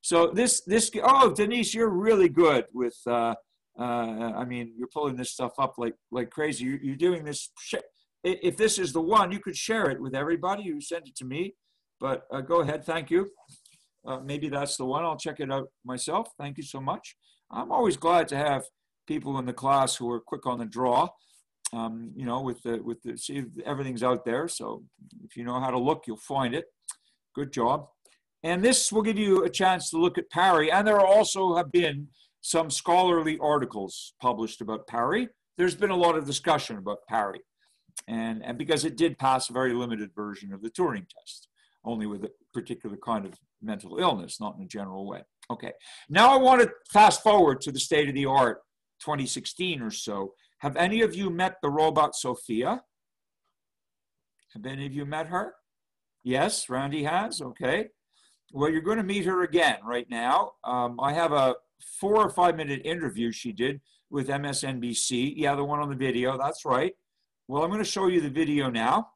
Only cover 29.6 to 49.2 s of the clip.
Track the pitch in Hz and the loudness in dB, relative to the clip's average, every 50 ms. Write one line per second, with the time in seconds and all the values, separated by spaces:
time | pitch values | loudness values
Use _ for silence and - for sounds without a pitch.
29.6 | 190 185 185 180 143 - - 165 170 180 175 - 165 _ - 165 180 190 180 160 | 4 4 4 2 -2 -4 0 2 2 2 2 0 -6 _ 0 4 6 6 6 6
30.6 | 151 156 160 190 208 214 214 202 196 190 196 214 214 - - 196 190 185 170 170 | 4 4 4 4 4 6 6 6 8 8 8 8 8 6 2 0 2 2 2 2
31.6 | 175 147 135 175 175 156 143 139 147 143 _ _ _ _ _ _ - - - 165 | 0 2 2 2 2 2 0 -4 -8 -12 _ _ _ _ _ _ -8 0 0 0
32.6 | 165 156 139 - - - 170 180 185 180 175 165 160 156 156 - - 147 147 147 | 0 0 -2 -6 0 4 4 6 6 6 4 2 2 0 -2 -2 0 2 2 2
33.6 | 131 - - 107 98 95 - - - - _ _ - 123 120 104 113 107 - - | 0 -2 -6 -8 -8 -8 -10 -12 -16 -18 _ _ -2 -2 0 0 -4 -6 -6 -10
34.6 | 117 101 110 110 - - - 120 117 127 170 226 254 233 _ _ _ _ _ - | -8 -8 -8 -8 -8 -8 -4 -2 0 0 0 -2 -2 -4 _ _ _ _ _ 0
35.6 | 175 180 160 143 202 208 190 180 175 170 165 160 147 139 139 - - - 156 147 | 0 0 0 0 -2 0 2 4 4 4 4 2 -2 -4 -6 -4 0 2 0 2
36.6 | - - 117 104 92 98 104 - - _ 110 113 104 101 92 - - _ _ _ | 0 -4 -10 -10 -8 -8 -8 -8 -8 _ -2 -2 -2 -2 -4 -10 -16 _ _ _
37.6 | _ _ _ _ _ _ _ - - - 113 113 113 113 113 110 - - 120 120 | _ _ _ _ _ _ _ -20 -12 -8 -8 -6 -4 -6 -6 -8 -8 -10 -8 -8
38.6 | - 147 165 147 - 160 156 113 165 165 143 - 135 135 131 131 127 - 123 127 | -2 -2 0 0 0 -4 -2 0 0 0 0 0 0 2 2 2 0 -4 -4 -2
39.6 | 131 127 120 120 123 120 113 107 104 98 87 104 104 104 101 95 104 98 98 98 | 0 0 0 -2 -2 -4 -4 -6 -6 -10 _ -8 -8 -8 -8 -10 -12 -14 -14 -10
40.6 | 101 113 - - 180 165 123 101 90 _ - - _ - - - - _ _ _ | -12 -12 -4 -2 -2 -2 -2 -6 -10 _ -20 -20 _ -20 -20 -20 -20 _ _ _
41.6 | _ _ _ _ _ 110 117 110 107 107 101 98 92 - - _ _ _ _ 131 | _ _ _ _ _ -8 -6 -4 -4 -6 -6 -8 -8 -10 -12 _ _ _ _ -10
42.6 | - - 123 - _ 113 101 98 - - 113 107 98 95 90 - _ _ _ _ | -8 -8 -10 -10 _ -12 -12 -10 -6 -4 -4 -4 -4 -8 -14 -18 _ _ _ _
43.6 | - 107 107 98 95 90 87 - 180 180 139 98 87 85 - - 107 104 - - | -10 -10 -8 -8 -10 -10 -6 -2 0 0 0 -2 -6 -10 -12 -10 -10 -10 -10 -12
44.6 | 98 90 - 110 101 95 95 95 98 101 95 90 85 _ _ _ - _ 120 - | -16 -14 -12 -12 -12 -10 -12 -12 -12 -12 -12 -14 -16 _ _ _ -12 _ -12 -10
45.6 | - - - - - - - - - _ 147 175 220 254 269 269 262 254 262 247 | -10 -14 -14 -16 -20 -20 -20 -20 -14 _ 4 8 8 8 8 8 8 8 8 8
46.6 | 240 - - - _ - - 208 190 202 - - - 220 208 208 180 151 131 131 | 6 4 2 -10 _ 2 6 8 8 10 8 6 4 6 8 8 8 6 4 2
47.6 | - 151 135 131 - - 170 151 151 139 139 135 139 135 135 139 131 117 123 - | -4 -6 -4 -4 -2 2 2 2 2 2 0 0 0 4 4 6 6 4 2 -2
48.6 | _ _ _ _ _ _ _ _ - - 151 143 | _ _ _ _ _ _ _ _ -6 -4 -4 -2